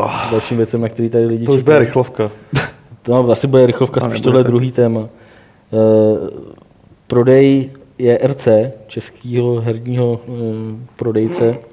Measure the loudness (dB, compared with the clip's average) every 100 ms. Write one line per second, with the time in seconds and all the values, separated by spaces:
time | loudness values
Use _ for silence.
0 | -4 -4 -4 -4 -2 -2 -2 -2 -4 -4
1 | -2 0 0 -2 0 2 4 4 4 0
2 | -2 -4 -6 -6 -8 -6 -6 -12 _ -12
3 | 0 2 2 2 2 4 4 2 -2 0
4 | -2 -2 2 2 2 0 0 0 0 -2
5 | -8 -16 -20 -20 _ _ _ 0 4 4
6 | 2 0 -6 -12 -18 -20 _ _ _ _
7 | -2 0 4 6 4 2 -2 -12 -20 -2
8 | 0 2 0 -2 2 2 0 -8 -14 -14
9 | -14 -16 -6 -2 -2 -2 -4 -6 -6 -2
10 | -2 -2 -8 -8 -8 -8 -10 -12 -18 -8
11 | -4 -2 -2 0 -2 -2 -10